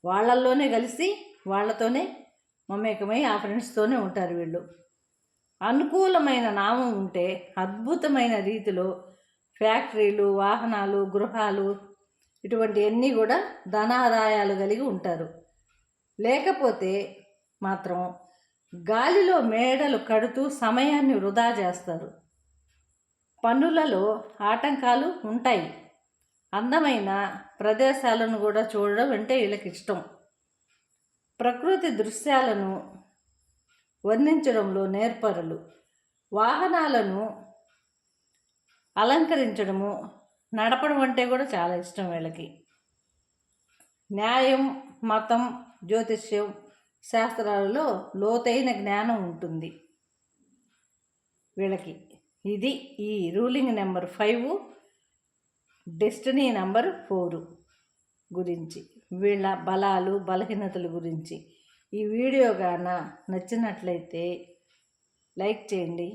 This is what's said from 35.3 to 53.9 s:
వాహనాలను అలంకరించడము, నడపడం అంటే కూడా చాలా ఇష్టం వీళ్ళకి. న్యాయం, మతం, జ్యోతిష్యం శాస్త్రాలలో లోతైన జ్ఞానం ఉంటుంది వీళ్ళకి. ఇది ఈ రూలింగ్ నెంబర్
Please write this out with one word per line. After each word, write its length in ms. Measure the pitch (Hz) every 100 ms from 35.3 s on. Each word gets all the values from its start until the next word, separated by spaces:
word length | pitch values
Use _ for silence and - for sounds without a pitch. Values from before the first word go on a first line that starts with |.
| 175 165 160 - _ _ _ _ _ _
వాహనాలను 920 | 202 226 302 370 349 311 247 202 190 220 - - _ _ _ _ _ _ _ _ _ _ _ _ _ _ -
అలంకరించడము, 960 | 226 294 320 320 240 202 196 190 202 202 220 - _ _ _
నడపడం 460 | 220 220 262 302 285 262
అంటే 180 | 247 247
కూడా 140 | 254 269
చాలా 200 | 196 175 180
ఇష్టం 240 | 180 - 185
వీళ్ళకి. 340 | 170 160 160 151 - _ _ _ _ _ _ _ _ _ _ _ _ _ _ _
న్యాయం, 540 | 202 220 254 262 262 269 - - - 226
మతం, 340 | 214 214 233 247 - - _ 170
జ్యోతిష్యం 580 | 220 226 214 - 208 208 208 - _ _ _
శాస్త్రాలలో 840 | - 226 226 226 208 202 196 254 311 190 - 190
లోతైన 480 | 202 233 240 240 254 208
జ్ఞానం 360 | 202 202 220 226 175
ఉంటుంది 420 | 165 170 160 160 - _ _ _ _ _ _ _ _ _ _ _ _ _ _ _ _ _ -
వీళ్ళకి. 360 | 196 190 170 160 _ _ _ _ 202
ఇది 180 | 202 247 269 - - 208
ఈ 40 | 208 170 185
రూలింగ్ 380 | 240 262 262 214
నెంబర్ 280 | 190